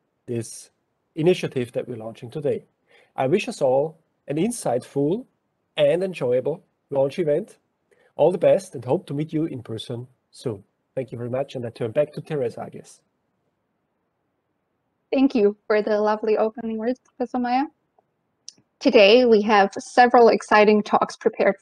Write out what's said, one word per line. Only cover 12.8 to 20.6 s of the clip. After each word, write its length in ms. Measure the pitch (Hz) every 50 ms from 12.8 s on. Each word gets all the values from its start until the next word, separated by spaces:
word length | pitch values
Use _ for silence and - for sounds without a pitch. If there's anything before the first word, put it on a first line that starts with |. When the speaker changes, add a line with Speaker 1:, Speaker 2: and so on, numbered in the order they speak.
| - - - _ _ _ _ _ _ _ _ _ _ _ _ _ _ _ _ _ _ _ _ _ _ _ _ _ _ _ _ _ _ _ _ _ _ _ _ _ _ _ _ _ _ _ -
Speaker 2:
Thank 220 | 269 262 269 -
you 200 | 233 202 202 208 - _ -
for 140 | 214 214 208
the 180 | 214 214 208
lovely 360 | 208 214 214 214 226 214 214
opening 420 | 202 214 220 220 - 233 226 226 220
words, 200 | 214 233 254 -
Professor 400 | _ _ _ - 254 233 - 254
Meyer. 260 | 247 240 247 247 277 320 - _ _ _ _ _ _ _ _ _ _ _ _ _ _ - - _ _ _ _ _
Today, 440 | - - - 254 202 196 220 254 254
we 160 | 240 226 208 208
have 300 | 208 214 202 196 202 - -
several 500 | - - - - 247 247 240 254 233 226
exciting 540 | 202 202 - - 233 214